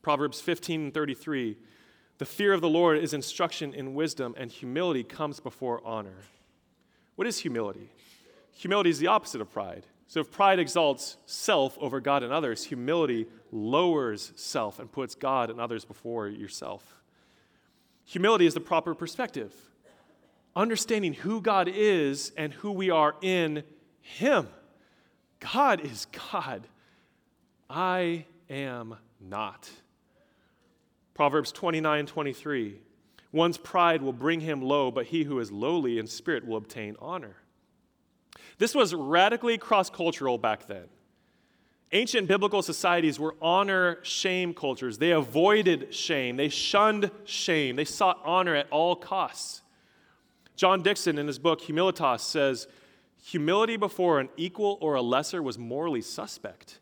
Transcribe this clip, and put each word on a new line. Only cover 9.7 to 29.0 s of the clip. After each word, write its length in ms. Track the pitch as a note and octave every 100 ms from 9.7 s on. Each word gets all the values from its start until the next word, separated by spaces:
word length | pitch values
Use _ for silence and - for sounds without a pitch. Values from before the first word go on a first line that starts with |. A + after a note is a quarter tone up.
| F2 - _ _
So 140 | -
if 100 | C#3+
pride 280 | - G3 F#3+
exalts 580 | D#3+ F3 D#3 C3+ - -
self 540 | _ - - F#3 C3+ -
over 180 | C#3+ C3
God 240 | B2+ C#3
and 100 | A#2+
others, 320 | D3 D3 A2
humility 640 | - C3 B2 E3+ D3+ A#2 A2+ - _
lowers 840 | A2 G#2+ C3+ F3+ D#3 B2 G#2+ - -
self 420 | - C#3 A2 -
and 140 | B2
puts 220 | - B2+
God 360 | - C#3 C3 A#2
and 80 | A#2
others 280 | A#2 A2+ -
before 420 | - A#2 A#2 G#2
yourself. 720 | G#2+ G2+ - C2 G2 - _ _ _ _ _ _ _ _ _ _ _
Humility 400 | _ - G3 A3
is 100 | E3+
the 60 | E3+
proper 340 | E3+ E3 E3
perspective. 580 | D#3+ E3+ - A#3+ C#3 G#2 - _ _ _ _ _ _ _ _ _
Understanding 600 | - A3 A3+ - A3 F#3+
who 260 | C#3+ F3 A3
God 280 | F#3+ G3 F3
is 640 | F#3+ G#3+ F#3 C#3+ C#3 - -
and 160 | D3+
who 180 | D3 G#3
we 200 | G3 F#3+
are 260 | E3 D3+ D3+
in 420 | F#3+ F#3 E3 D3+ D3 - _ _
him. 480 | - - A#3+ B3+ A#2+ - _ _ _ _ _ _ _ _
God 400 | - A#3 C#4+ G3
is 260 | D3+ A2 - - -
God. 380 | - - A2 - _ _ _ _ _ _ _ _ _ _
I 580 | E3+ F#3 F#3 F3 E3+ D3+ _ _
am 460 | C#3 C3+ B2 A2+ A2+